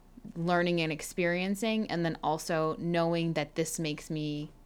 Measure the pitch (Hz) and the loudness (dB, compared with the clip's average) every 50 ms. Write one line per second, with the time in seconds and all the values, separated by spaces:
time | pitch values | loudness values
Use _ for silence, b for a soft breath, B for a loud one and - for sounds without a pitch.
0 | - - - - - - - 170 165 175 175 175 175 175 175 170 160 160 156 147 | -20 -20 -20 -18 -16 -12 -6 -2 0 2 4 4 4 4 4 2 2 0 -2 -4
1 | - - - - 175 170 175 180 185 190 202 196 233 220 220 220 214 - - 170 | -6 -6 -2 0 2 2 2 2 0 0 0 0 0 0 0 0 0 0 0 0
2 | 170 165 156 - - 151 156 160 - - 175 160 160 156 156 - - 170 170 170 | 0 0 0 0 0 0 0 0 -2 -2 0 0 2 0 0 -2 -2 0 2 4
3 | 165 165 170 170 165 165 160 156 147 147 - - 160 160 - - 165 151 151 151 | 4 4 2 2 2 0 0 0 -2 -2 -2 -2 -2 -2 -2 -2 -2 -2 -2 -4
4 | - - 160 156 151 151 147 147 151 151 - - - | -6 -6 -4 -2 -2 -2 -4 -4 -6 -8 -12 -18 -12